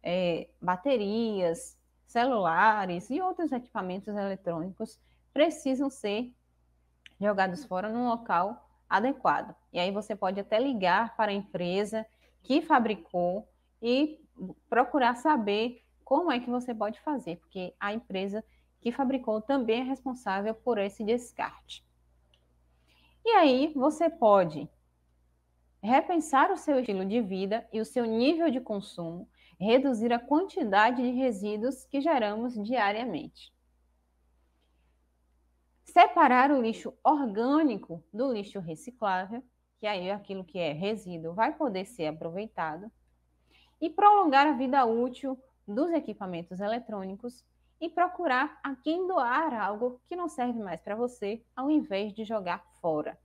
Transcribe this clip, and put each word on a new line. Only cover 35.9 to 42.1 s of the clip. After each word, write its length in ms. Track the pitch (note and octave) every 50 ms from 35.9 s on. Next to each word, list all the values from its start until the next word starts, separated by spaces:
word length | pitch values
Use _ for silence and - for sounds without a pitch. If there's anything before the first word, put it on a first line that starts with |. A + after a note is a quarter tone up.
| - F4 F4+ - F4+ F4 D#4+ C4 B3 B3+ B3+ C#4+
o 80 | D4 C4+
lixo 320 | A#3 A3 A3+ - - A3 - _
orgânico 1040 | _ A#3+ C#4 D4 C#4 A#3 G3 G#3 A#3 B3+ C#4+ D#4 D#4+ C#4+ A3 F#3+ - - E3 E3 - _
do 200 | - G#3 B3+ C#4
lixo 280 | A#3+ G#3 G3+ G3+ - G3+
reciclável, 840 | F3 E3+ D#3+ D#3 - - A#3+ _ A3+ G3+ F#3 F#3 F#3+ F#3+ A3+ A#3+ C4 _ _ _ _ _ _ _
que 80 | -
aí 240 | G#3 G#3 F#3 F3+ F#3
aquilo 340 | G3+ G3+ G3+ - G3 F#3+ F#3
que 140 | - - F#3
é 140 | E3+ D#3
resíduo 600 | D3 D3+ F#3 G3+ A3+ G#3 - F3+ F3 E3 D#3+ D#3+ E3+
vai 220 | G3 A3+ C4 D#4
poder 300 | D#4 D#4+ B3+ F#3+ F#3 F#3+
ser 200 | - - - D#3+
aproveitado, 840 | D#3